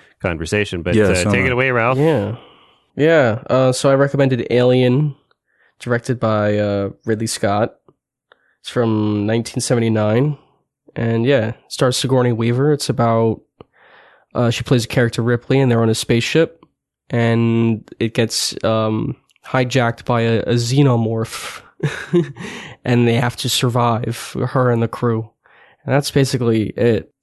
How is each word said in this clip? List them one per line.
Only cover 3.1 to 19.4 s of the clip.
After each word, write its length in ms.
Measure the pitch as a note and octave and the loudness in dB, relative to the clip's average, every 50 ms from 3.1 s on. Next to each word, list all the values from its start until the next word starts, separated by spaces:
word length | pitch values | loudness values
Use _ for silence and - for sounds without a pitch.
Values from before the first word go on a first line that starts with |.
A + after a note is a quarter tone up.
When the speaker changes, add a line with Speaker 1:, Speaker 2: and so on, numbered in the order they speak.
| E3 D3+ B2+ A2+ G#2+ A#2+ - - | 4 4 4 2 0 -2 -2 0
Speaker 3:
Uh, 220 | - C3 C3 B2+ | 0 2 2 2
so 160 | B2+ - - C#3 | 2 2 2 2
I 40 | C3+ | 4
recommended 520 | C3+ C#3 C#3 C#3 C#3 C#3 C3 C3 A#2 - - | 4 2 2 2 2 2 2 2 0 -2 0
Alien, 640 | A#2 B2 B2 B2+ B2+ B2+ B2+ B2 B2 C#3+ D3+ D3 C3+ _ _ _ _ _ _ _ _ _ _ _ _ - | 2 2 4 4 4 4 4 4 4 2 0 -2 -4 _ _ _ _ _ _ _ _ _ _ _ _ -10
directed 400 | - A#2+ A#2+ A#2 - - B2 A#2 | -4 -2 -2 -2 -2 -4 -4 -2
by, 400 | A#2 A2 G#2+ G#2 G#2 G#2 G#2 G#2 | 0 0 0 2 0 0 0 0
uh, 320 | G#2 G2+ G2+ G2+ G2 F#2+ - _ - | 0 0 -2 -2 -4 -4 -8 _ -4
Ridley 240 | A2+ A2 A2 A2+ A2 | -4 -2 -2 -2 -6
Scott. 480 | - - - G2+ G2+ G#2 A#2 A#2 - _ _ _ - _ _ _ _ _ _ _ _ _ _ _ _ _ | -6 -4 -2 -2 0 0 -2 -2 -4 _ _ _ -20 _ _ _ _ _ _ _ _ _ _ _ _ _
It's 100 | - - | -14 -8
from 540 | - B2 A#2 A2+ A2 G#2+ G#2+ G#2+ G#2 G#2 G2+ | -4 -2 0 0 0 0 0 -2 -2 -2 -2
nineteen 340 | G#2+ A2+ A#2 A#2 - - B2+ | -2 -2 -2 -4 -4 -6 -6
seventy-nine. 760 | - - B2+ A#2 A2+ A2+ A2 G#2+ G#2+ G#2+ A2+ B2 C#3+ D3+ C#3+ - _ _ _ _ _ _ _ _ _ _ - | -4 -2 0 0 0 0 0 0 0 2 2 0 0 0 -4 -8 _ _ _ _ _ _ _ _ _ _ -8
And 280 | - A2+ A#2 A#2 A2+ A#2 | -6 -4 -2 -2 0 0
yeah, 280 | C3+ C#3+ A#2+ G#2 A#2+ A2+ _ _ - | 2 2 2 0 -2 -6 _ _ -10
stars 280 | - - C#3+ B2 B2 | -4 -2 0 0 0
Sigourney 360 | - - B2 C3+ B2+ B2 B2 | -2 -2 0 0 2 2 0
Weaver. 400 | A#2 A2 A2+ A#2+ A#2+ B2+ C#3 D3+ | 0 0 0 0 0 0 2 0
It's 160 | D3 C3+ - - | 0 0 -2 -4
about, 520 | B2 B2+ A#2 A#2 A2+ A2+ A2+ A2+ G#2+ - _ _ _ - - _ _ _ _ - - - - _ _ _ _ _ - | -2 0 0 2 2 2 2 0 0 -4 _ _ _ -20 -20 _ _ _ _ -20 -20 -20 -20 _ _ _ _ _ -4
uh, 160 | C3 A#2+ A2+ | -2 0 0
she 140 | A2+ - B2 | 0 -2 0
plays 200 | - C#3 A#2+ A2+ | 0 0 0 0
a 40 | - | 0
character 340 | - C3 A#2+ A2+ - - | 0 0 0 0 0 -2
Ripley, 380 | A2+ B2 A#2+ A#2+ - - C3+ C#3 | -2 0 0 -2 0 0 2 2
and 100 | C#3 B2 | 4 2
they're 100 | A#2 A2+ | 2 2
on 60 | A2+ A2+ | 2 2
a 40 | A2 | 0
spaceship, 680 | - - - A#2+ A#2 - - - D#3+ E3 - - _ _ _ _ _ _ _ _ _ _ - | 0 0 0 0 0 0 0 2 0 0 0 -2 _ _ _ _ _ _ _ _ _ _ -4
and 800 | - A#2 A2+ A#2 A#2 A#2 A#2 A#2 A2+ A#2 A#2 A2+ A2+ G#2 - - - - | -2 0 0 2 2 2 2 2 2 2 2 0 0 -2 -6 -12 -6 -4
it 140 | A2+ A2 - | -4 -2 0
gets, 380 | B2+ A2+ G#2 - - - - - - - | 0 -2 -2 -2 -4 -6 -6 -6 -4 -2
um, 520 | A2 A2 A2 A2 A2 A2 A2 A2+ - B2+ _ _ _ _ _ | 0 0 0 0 0 -2 -2 -4 -4 -8 _ _ _ _ _